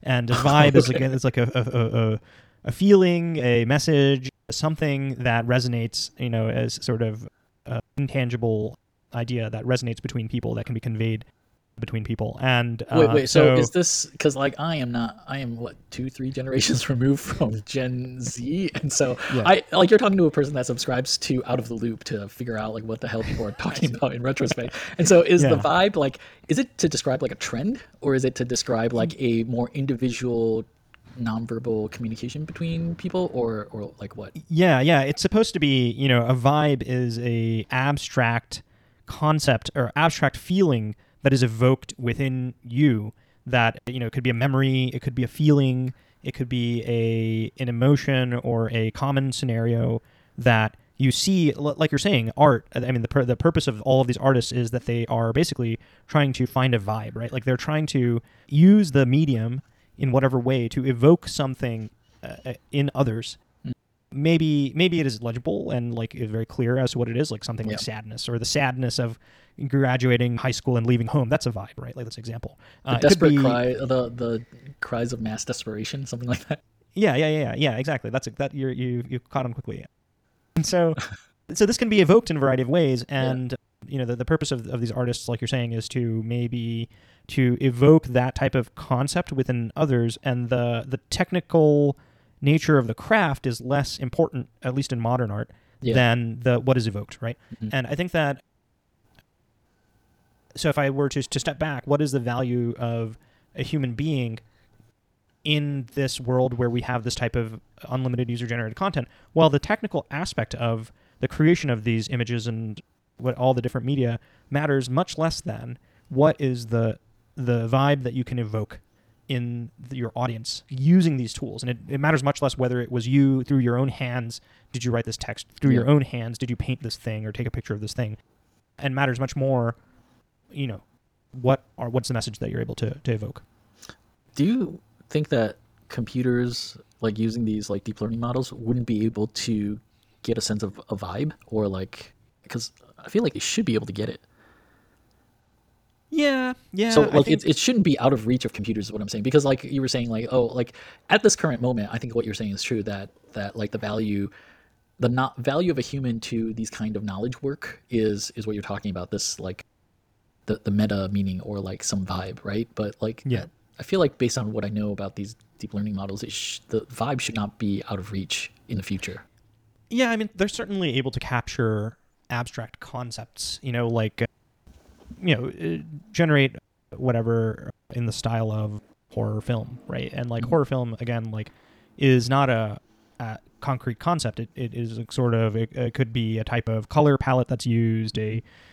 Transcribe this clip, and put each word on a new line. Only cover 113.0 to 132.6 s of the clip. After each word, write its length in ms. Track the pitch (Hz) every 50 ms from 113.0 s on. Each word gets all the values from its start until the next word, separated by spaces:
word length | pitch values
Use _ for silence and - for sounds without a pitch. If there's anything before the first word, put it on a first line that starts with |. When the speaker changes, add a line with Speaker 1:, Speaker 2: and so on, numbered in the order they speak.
| _ _ _ -
Speaker 1:
what 180 | 120 127 127
all 180 | 127 127 131 131
the 80 | 123
different 240 | 117 123 - 131 120
media 320 | 131 143 135 123 117 113 - _ _ _ _ _ -
matters 420 | 135 143 151 147 139 135 123 123
much 280 | 127 143 - - - -
less 220 | 160 165 156 -
than 380 | - - 113 110 120 120 120 - _ _ _ _ _ -
what 320 | - 127 147 156 - -
is 260 | 147 131 127 120 117
the, 320 | 110 117 117 113 113 104 - _ _ _ _ _ _ -
the 320 | - 127 123 120 117 117 113
vibe 340 | 123 131 139 143 143 139
that 120 | 123 123 120
you 100 | 127 123
can 140 | - 131 123
evoke 420 | 117 104 107 110 104 - - - _ _ _ _ _ _ _ _ _ -
in 420 | 139 123 120 120 120 120 117 113 _ -
the, 180 | - 123 131
your 140 | 127 117 110 -
audience 480 | - 123 127 113 110 110 - - - - -
using 480 | 139 131 135 160 175 185 170 165 143
these 160 | 131 123 110
tools. 300 | - - - 113 98 110
And 80 | - 123
it, 80 | 123 113 - -
it 120 | 139 135
matters 240 | 143 156 160 139 135
much 180 | 143 143 -
less 160 | 147 135 - -
whether 220 | 127 123 123 123
it 100 | 120 117
was 160 | 127 123 110
you, 380 | 123 131 139 139 135 135 131 123
through 140 | - 143 135
your 200 | 123 120 120 123
own 100 | 135 135
hands, 520 | - - 135 123 120 127 117 117 113 - _ _ _ _ _ _
did 100 | - 123 117
you 60 | 123
write 140 | 117 117 117
this 120 | 113 110
text? 300 | - - - 110 - - _ - -
Through 100 | - 139
Speaker 2:
Yeah. 100 | 127 120
Speaker 1:
your 80 | 113 135
own 120 | 147 147
hands, 360 | 131 - - 120 113 117 117 -
did 120 | 131 120
you 60 | 120
paint 260 | - - - 127 -
this 140 | - 113 104
thing 280 | - - 113 110 107 107
or 60 | 107
take 160 | 104 - 120
a 40 | 117
picture 220 | - 117 - -
of 80 | 107 104
this 120 | 107 107
thing? 240 | - - 120 107 107 - _ _ _ _ _ _ _ _ _ _ _ -
And 160 | 139 139 131
matters 260 | 135 143 135 120 123
much 160 | 135 127 -
more, 400 | 139 131 135 135 123 117 117 117 _ _ _ _ _ _ _ _ _ _ _ _ _ _ -
you 160 | - 143 139
know, 160 | 123 104 95 - _ _ _ _ _ _ _ _ _
what 300 | - 131 120 127 139 - _ _ _ -
are, 100 | 127 117
what's 200 | 117 127 117 -
the 60 | 127
message 260 | 113 - - 107 -
that 100 | - -
you're 100 | - -